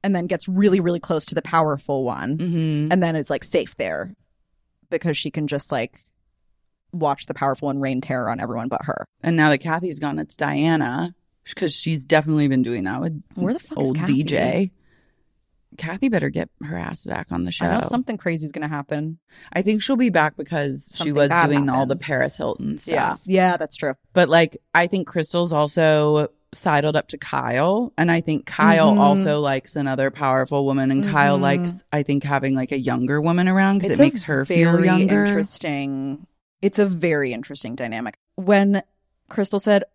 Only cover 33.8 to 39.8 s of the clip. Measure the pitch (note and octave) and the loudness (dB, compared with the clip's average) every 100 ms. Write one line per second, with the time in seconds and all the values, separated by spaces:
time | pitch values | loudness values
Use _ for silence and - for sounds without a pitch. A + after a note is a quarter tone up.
33.8 | F#3 - C#4+ B3 E3+ C#3 C3+ E3+ E3 E3+ | 0 4 4 4 -2 -2 2 4 4 4
34.8 | F#3 F#3 F#3+ G#3 G3+ G3+ G3+ - - C#3+ | 4 4 4 4 2 0 -2 -6 -6 -4
35.8 | C#3 C3+ C3+ C#3+ - _ _ _ G3 G3+ | -4 -6 -6 -8 -14 _ _ _ -2 0
36.8 | G3+ F3 E3+ D3+ C3+ A#2 - C#3 - B2+ | 0 0 0 2 0 -4 -10 -12 -12 -8
37.8 | A#2+ A2+ A2+ - _ - F#3 G3+ G3+ G3 | -6 -6 -8 -12 _ -6 2 4 4 0
38.8 | - _ _ _ _ - G3 G3+ G#3+ G3+ | -4 _ _ _ _ -6 -2 -2 2 2